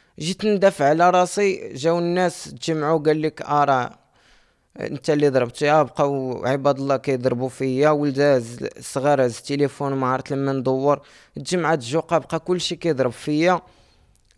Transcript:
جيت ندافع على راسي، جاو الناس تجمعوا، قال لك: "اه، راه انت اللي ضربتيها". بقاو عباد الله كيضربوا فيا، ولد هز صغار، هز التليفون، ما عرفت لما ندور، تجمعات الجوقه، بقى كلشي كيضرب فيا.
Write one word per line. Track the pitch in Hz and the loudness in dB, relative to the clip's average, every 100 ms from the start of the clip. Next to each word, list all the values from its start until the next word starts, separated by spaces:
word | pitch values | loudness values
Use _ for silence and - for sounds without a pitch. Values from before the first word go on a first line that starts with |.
| _ - | _ -10
جيت | 156 190 214 | -8 -4 0
ندافع | 202 196 190 143 | 4 2 4 2
على | 160 180 | 4 4
راسي، | 180 180 - 202 190 101 | 4 2 0 -2 -2 -8
جاو | 127 160 170 | -4 0 0
الناس | 175 180 180 - | 0 0 0 -4
تجمعوا، | 156 139 - 160 147 160 | -16 -10 -4 -2 0 0
قال | 151 156 | 2 0
لك: | 156 - | -2 -6
"اه، | - 147 | -2 0
راه | 143 131 117 - _ _ _ _ _ _ _ - | 2 2 0 -10 _ _ _ _ _ _ _ -10
انت | - 143 - | -8 -6 -2
اللي | 147 147 | 2 4
ضربتيها". | 131 120 - 147 156 | 2 0 -2 2 4
بقاو | 131 - 143 139 131 120 120 | 2 0 0 0 -4 -4 -2
عباد | 139 143 135 | 0 0 0
الله | 139 131 | 0 -2
كيضربوا | - 127 127 123 131 | 0 0 0 -2 -4
فيا، | - 135 127 151 | -4 -4 2 2
ولد | 147 147 135 | 2 0 2
هز | 143 135 117 120 - - | 2 2 0 -10 -10 -10
صغار، | - 139 143 139 123 | -8 -2 2 2 2
هز | 113 | -2
التليفون، | - 143 139 - 139 | -6 -2 -2 -2 -4
ما | 135 127 | -2 -2
عرفت | 131 - | -2 -4
لما | 139 139 | -4 -2
ندور، | 135 127 131 139 139 - - _ 147 | -2 0 0 2 0 -4 -20 _ -14
تجمعات | 135 180 156 160 | -4 -2 0 -2
الجوقه، | 117 160 - 165 | -2 -4 0 -2
بقى | - 160 | -2 -8
كلشي | - 180 - 170 | -2 -4 -2 -4
كيضرب | 170 131 127 | -2 0 -2
فيا. | - - 151 175 175 - _ _ _ _ _ _ | -2 -4 0 2 0 -4 _ _ _ _ _ _